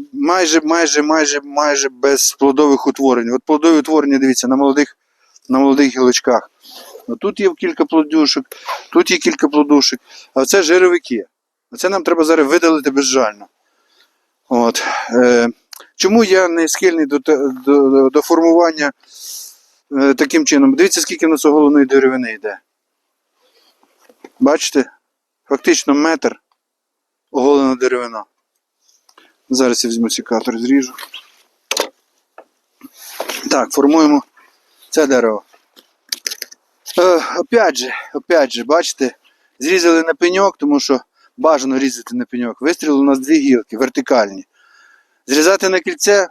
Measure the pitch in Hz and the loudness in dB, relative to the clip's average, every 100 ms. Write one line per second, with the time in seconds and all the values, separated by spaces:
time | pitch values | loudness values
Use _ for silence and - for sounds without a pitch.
0 | - 135 147 185 165 160 151 170 156 147 | -14 -6 -2 0 0 0 0 0 0 0
1 | 151 160 147 147 143 143 151 143 139 123 | 0 0 0 -4 -6 -2 -2 -2 -4 -2
2 | 139 135 - - 139 135 147 135 143 135 | 0 0 -2 0 2 4 2 2 0 0
3 | 135 123 117 127 - 151 165 156 139 156 | 0 0 0 -4 -2 0 2 2 2 0
4 | 143 135 135 123 127 131 139 139 143 _ | 2 2 0 0 -2 0 2 0 -2 _
5 | _ _ _ _ - 131 139 135 139 131 | _ _ _ _ -2 2 2 4 2 2
6 | 127 123 135 113 - _ - - - - | 0 2 0 -2 -4 _ -20 -20 -20 -18
7 | - 233 - - 190 311 180 160 151 160 | -14 -8 -6 -2 -2 -2 -6 -4 0 0
8 | 147 156 147 143 - - - - - 170 | 0 0 0 -2 -8 -14 -12 -12 -2 0
9 | 175 170 170 151 147 151 147 147 - 127 | 0 -2 -2 -2 0 0 2 2 0 -4
10 | _ - - 135 131 196 156 185 185 175 | _ -20 -8 -4 0 2 2 4 4 0
11 | - 117 - _ _ _ _ 120 185 196 | -2 -8 -8 _ _ _ _ -6 -4 -2
12 | 165 165 156 165 139 170 165 156 139 135 | 0 0 2 2 2 2 2 0 0 -2
13 | 131 131 110 104 101 _ _ _ _ _ | 0 0 -2 -6 -18 _ _ _ _ _
14 | _ _ _ _ - 120 117 - - - | _ _ _ _ -4 -2 0 -2 -6 -8
15 | - 117 123 120 120 - _ - - - | -4 2 4 2 0 -6 _ -20 -20 -4
16 | 190 226 208 185 180 170 156 - 185 165 | -2 0 2 2 2 0 -2 -2 0 0
17 | 143 143 156 139 139 131 131 143 135 135 | -2 -2 0 0 -2 -2 2 4 4 4
18 | 135 147 - 165 165 165 170 156 147 - | 4 2 0 2 4 4 2 0 -4 -6
19 | _ - - - - - _ _ _ 139 | _ -20 -18 -18 -20 -20 _ _ _ 0
20 | 139 127 143 165 139 147 135 135 190 - | 2 2 0 0 2 2 4 4 2 0
21 | - 175 165 151 151 151 147 147 131 135 | -6 -2 -2 2 2 4 4 4 2 2
22 | 131 131 120 107 107 95 _ _ _ _ | 2 0 -6 -8 -10 -10 _ _ _ _
23 | _ _ _ _ _ _ _ _ _ _ | _ _ _ _ _ _ _ _ _ _
24 | _ _ - - 131 160 - 143 - _ | _ _ -20 -4 0 0 -2 -4 -4 _
25 | _ _ _ _ - 139 - 160 - 143 | _ _ _ _ -6 -2 0 0 0 -2
26 | 156 156 233 - _ _ _ _ _ _ | 0 -2 -4 -6 _ _ _ _ _ _
27 | _ _ _ 139 135 143 135 127 127 123 | _ _ _ -2 2 2 2 0 -2 -2
28 | 120 110 101 _ _ _ _ _ _ _ | -6 -12 -16 _ _ _ _ _ _ _
29 | _ _ _ _ - 127 127 117 120 113 | _ _ _ _ -6 -2 0 -2 -4 -4
30 | 113 - - 113 123 113 123 139 127 - | -4 -6 -6 -6 -4 -6 0 0 -2 -10
31 | - - - _ _ _ - - - _ | -18 -20 -20 _ _ _ -10 -10 -10 _
32 | _ _ _ - _ _ _ _ - _ | _ _ _ -20 _ _ _ _ -20 _
33 | - - - - 120 147 117 143 143 160 | -18 -14 -12 -12 -4 -4 -2 0 2 4
34 | 151 147 - _ _ _ _ _ _ 165 | 2 0 -2 _ _ _ _ _ _ -2
35 | 139 127 113 104 - _ _ _ _ _ | 0 2 0 -2 -10 _ _ _ _ _
36 | _ - - - - _ _ _ - - | _ -12 -12 -12 -16 _ _ _ -6 0
37 | 180 165 - 175 - 233 185 127 127 - | 2 2 -2 -8 -2 0 0 -2 -8 -12
38 | - 143 - 165 131 117 117 165 165 - | -12 -12 -2 0 0 -4 -2 -2 -2 -4
39 | 131 - _ _ _ - 139 185 170 165 | -6 -6 _ _ _ -10 -4 0 2 2
40 | 165 151 175 185 196 - 147 143 - 131 | 0 -2 -2 0 0 0 -2 0 0 -4
41 | - _ _ - 151 147 131 131 135 120 | -4 _ _ -2 0 0 0 -2 -4 -6
42 | - 123 120 123 120 107 147 175 156 139 | -10 -10 -8 -8 -8 -4 -4 -2 0 2
43 | 139 135 131 156 139 123 - 110 127 143 | 2 0 0 0 2 0 0 -4 -4 -4
44 | 123 127 104 95 - _ _ _ _ _ | 0 0 0 -6 -20 _ _ _ _ _
45 | _ _ - 143 165 190 190 185 180 170 | _ _ -4 0 2 2 0 -2 -4 -4
46 | 202 202 180 | 0 0 0